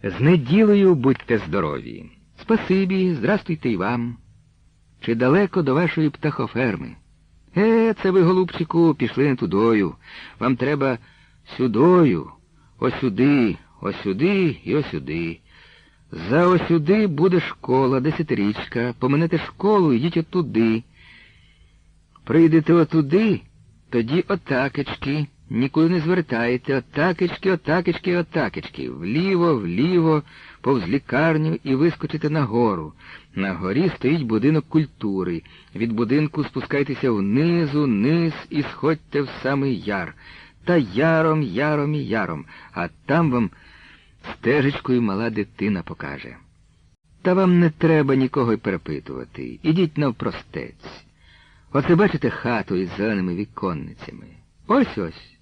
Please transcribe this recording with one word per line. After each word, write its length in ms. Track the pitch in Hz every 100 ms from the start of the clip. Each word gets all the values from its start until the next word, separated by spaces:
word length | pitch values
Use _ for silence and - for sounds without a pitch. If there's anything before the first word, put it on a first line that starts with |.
З 180 | 104 90
неділею 720 | 135 175 123 185 220 202 190 165
будьте 420 | 123 127 - 117
здорові!» 680 | 92 92 80 69 58 55 - _ _ _
«Спасибі, 720 | - 226 - 190 190 190 185
здрастуйте 560 | 160 113 202 - 160 131
й 60 | 101
вам!» 420 | 95 120 117 120 - - _ _ _ _ _ _ -
«Чи 100 | 117
далеко 460 | 127 165 202 185
до 120 | 143
вашої 360 | 135 175 - 156
птахоферми?» 880 | - 151 - 117 113 127 90 65 - _ _ _ _ _ -
Е, 360 | 214 226 226
це 180 | 208 190
ви, 100 | 185
голубчику, 760 | 170 185 180 - 165 170 165 147
пішли 340 | 120 - 139
не 60 | 127
тудою. 600 | 107 95 113 110 92 69 - - - -
Вам 160 | 120 127
треба 420 | 131 147 135 120 - _ _ _ - -
сюдою, 720 | 127 107 156 180 156 87 69 - _ _ _ _
осюди, 760 | 123 - 131 95 135 143 113 80 - _
осюди 760 | 98 98 104 95 165 202 175 101
і 120 | - 131
осюди. 640 | 135 82 67 80 82 82 _ - - - _ _ _
За 360 | 82 85 139 175
осюди 600 | 180 - 165 147 208 208
буде 320 | 143 185 180
школа, 600 | - - - 131 131 135
десятирічка. 920 | 127 156 160 123 101 107 - 120 120 120
Поминете 380 | 131 143 165 165
школу, 560 | - - 196 214 170
йдіть 240 | 120 156 165
отуди. 680 | 160 180 143 107 113 113 - _ - - - _ - _ - _ _ _ _ _
Прийдете 500 | - 147 165 160 156
отуди, 680 | 170 156 160 139 175 220 147 - _ - _ _
тоді 360 | 123 113 156 -
отакечки. 1000 | 196 - 131 135 - 139 - - 151 147 _ -
Нікуди 400 | 110 131 160 165
не 100 | 180
звертайте. 760 | 156 180 160 117 117 123 - 135
Отакечки, 760 | - - 170 175 175 - 185
отакечки, 680 | 180 - 165 175 165 190 175
отакечки. 720 | 165 165 - - 78 - 64
Вліво, 680 | 64 87 131 190 185 170 139
вліво, 680 | 92 87 151 180 160 151 - - - -
повз 260 | - 135 85
лікарню 720 | 135 - 127 165 156 156 160
і 120 | 143 131
вискочите 540 | 165 160 156 151 151
на 140 | 156
гору. 500 | 131 113 117 92 78 - - - _ -
На 180 | 98
горі 380 | 87 90 113 185 -
стоїть 280 | 127 165
будинок 420 | 127 110 127 156 -
культури. 720 | 156 147 - 107 95 90 82 - - - -
Від 180 | 117
будинку 500 | 110 113 143 151 151
спускайтеся 680 | 139 - - 143 139 131 131
внизу, 760 | 110 98 113 160 170 156 143 143
низ 460 | 104 117 170 165 147 -
і 140 | 147
сходьте 580 | 135 - 147 156 - 143
в 80 | 135 -
самий 360 | 127 139 139 110
яр. 360 | 101 98 85 - - - - _
Та 140 | - 170 117
яром, 480 | 95 160 165 160 156
яром 520 | 135 90 147 151 147
і 120 | 151 131
яром. 400 | 110 92 80 - - -
А 140 | - 87 - -
там 260 | 151 165
вам 180 | 123 104 - - - - - _ _ -
стежечкою 680 | - 113 147 135 139 - 123
мала 280 | 113 98 113
дитина 540 | 107 101 - 101 98
покаже. 520 | 82 82 71 69 58 62 _ _ _ _ _ _ _ _
Та 120 | 180
вам 260 | 180 190 175
не 100 | 170
треба 460 | 156 165 160 139 135
нікого 380 | 131 139 117
й 40 | 107
перепитувати. 1000 | - 92 - 73 64 65 62 - 64 -
Ідіть 340 | 156 160 170 151
навпростець. 1040 | 147 113 - 90 - 85 60 - - - - _ - - _ _ _
Оце 220 | 139 135 170
бачите 340 | 165 156 123
хату 460 | - 117 117 95 92
із 140 | 92 92
зеленими 380 | 107 101 92 87
віконницями? 920 | 107 - 98 82 - - - - - - _ _ -
Ось-ось. 720 | 240 254 - 87 - - _